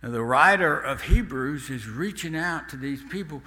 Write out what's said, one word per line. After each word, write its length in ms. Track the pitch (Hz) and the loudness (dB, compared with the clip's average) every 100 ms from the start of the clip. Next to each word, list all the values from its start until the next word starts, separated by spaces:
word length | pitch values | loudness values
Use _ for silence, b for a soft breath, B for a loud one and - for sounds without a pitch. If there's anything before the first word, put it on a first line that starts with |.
Now, 80 | 117 | -4
the 120 | 117 | -2
writer 560 | 117 127 165 196 170 147 | 2 6 6 6 4 0
of 220 | 131 135 | -2 -6
Hebrews 720 | - 226 214 135 131 147 135 | 4 4 4 -2 -4 -4 -6
is 180 | 131 107 | -8 -8
reaching 480 | 113 185 196 175 160 | -6 -6 -4 -6 -4
out 320 | 175 165 131 | -2 -4 -8
to 80 | 135 | -8
these 260 | 135 139 | -6 -6
people 360 | 147 175 175 147 | -6 -8 -8 -10